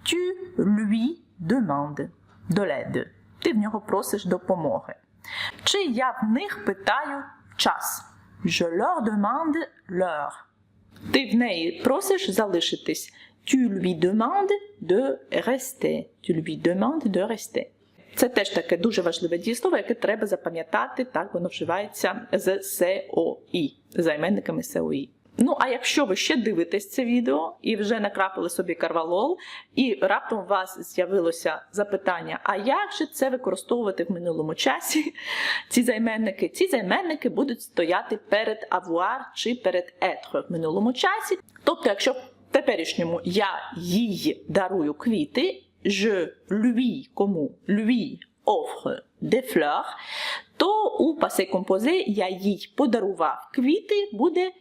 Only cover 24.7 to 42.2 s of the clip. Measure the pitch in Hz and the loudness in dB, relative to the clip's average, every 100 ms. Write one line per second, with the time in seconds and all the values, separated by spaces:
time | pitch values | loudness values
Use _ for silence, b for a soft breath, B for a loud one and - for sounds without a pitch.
24.7 | - 160 143 - _ _ - 247 277 254 | -4 -2 -4 -6 _ _ 2 4 4 2
25.7 | - - - 254 - - 302 220 170 165 | 2 2 4 4 2 2 2 2 0 0
26.7 | 196 - - 240 247 240 294 330 - - | -2 -2 -2 2 2 2 0 -2 -4 -2
27.7 | 214 208 226 202 202 190 190 170 - 180 | 0 0 0 -2 0 0 0 -4 -2 -4
28.7 | 165 165 165 160 180 269 370 B B B | -2 0 0 0 2 0 -2 B B B
29.7 | - 262 202 190 220 - 220 180 196 185 | 0 0 2 2 2 0 -6 0 0 0
30.7 | - - - 175 196 170 165 170 156 - | -10 -6 -2 2 2 2 0 -2 -4 -6
31.7 | 202 202 190 190 175 160 165 - 202 220 | -4 -2 0 0 -2 -6 -2 -2 0 2
32.7 | 330 403 - 320 - 269 254 208 190 - | 0 0 -4 -6 0 -2 0 -2 -4 -2
33.7 | 240 214 185 170 175 175 160 156 170 - | 0 0 -2 -4 -2 -2 -2 -4 0 0
34.7 | 156 - 311 320 B B B B B - | 0 0 0 -2 B B B B B 2
35.7 | - 240 220 226 220 220 190 170 - 370 | 2 2 0 0 0 -2 0 -4 0 2
36.7 | - 180 233 359 311 240 156 269 233 - | 2 2 0 0 -2 -2 0 -2 -4 -4
37.7 | - 170 180 - 214 - 208 226 214 - | 0 2 0 0 -6 0 0 2 -4 -2
38.7 | 185 185 165 180 262 240 - 220 247 190 | -2 0 0 0 -2 -8 -4 -4 0 0
39.7 | 180 175 _ 180 151 - 143 - 170 156 | 0 -4 _ -2 -2 -4 -6 -4 -4 0
40.7 | 180 220 254 370 427 - 370 - - - | 2 0 2 2 0 -2 -4 -6 -2 0
41.7 | 339 240 196 262 254 | 2 0 2 0 0